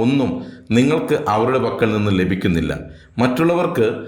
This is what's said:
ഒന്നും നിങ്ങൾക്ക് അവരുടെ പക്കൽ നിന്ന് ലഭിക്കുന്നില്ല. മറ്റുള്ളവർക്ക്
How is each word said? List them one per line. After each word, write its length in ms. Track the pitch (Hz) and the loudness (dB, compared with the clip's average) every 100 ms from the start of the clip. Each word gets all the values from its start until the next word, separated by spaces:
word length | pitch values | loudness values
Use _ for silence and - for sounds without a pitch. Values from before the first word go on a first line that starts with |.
ഒന്നും 260 | 120 139 113 - - - - | 2 2 0 -4 -10 -16 0
നിങ്ങൾക്ക് 440 | 113 139 160 - 151 92 | 2 4 0 0 -2 0
അവരുടെ 260 | 107 120 131 | 0 2 0
പക്കൽ 260 | 117 - 110 | -2 0 0
നിന്ന് 200 | 104 104 92 | 2 2 2
ലഭിക്കുന്നില്ല. 540 | 90 95 104 82 76 69 - - - - | 0 0 0 0 -2 -6 -10 -18 -10 -2
മറ്റുള്ളവർക്ക് 680 | 127 127 165 175 160 131 107 - | -2 2 0 2 0 0 0 -2